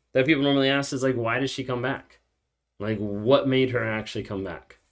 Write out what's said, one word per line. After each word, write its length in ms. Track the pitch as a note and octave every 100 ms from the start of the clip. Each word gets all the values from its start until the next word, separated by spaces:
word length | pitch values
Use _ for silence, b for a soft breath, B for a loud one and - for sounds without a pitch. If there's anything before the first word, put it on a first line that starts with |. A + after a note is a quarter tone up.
| _
that 120 | C3 C3+
people 160 | D3
normally 260 | C#3+ C#3 C3+
ask 240 | C#3 C#3
is, 120 | C3+
like, 100 | C3
"Why 240 | A#2 A2+ B2
did 120 | C3+
she 120 | -
come 180 | C3+ B2
back?" 380 | B2+ B2 - _ _ _ _ _ _ -
Like, 200 | G2+ G#2+
what 480 | G#2 G2+ G#2+ C#3 C3+
made 240 | C3 C3
her 140 | A#2+
actually 400 | A2+ A2 G#2+ A2
come 180 | - G2
back? 380 | F#2+ E2 - _ _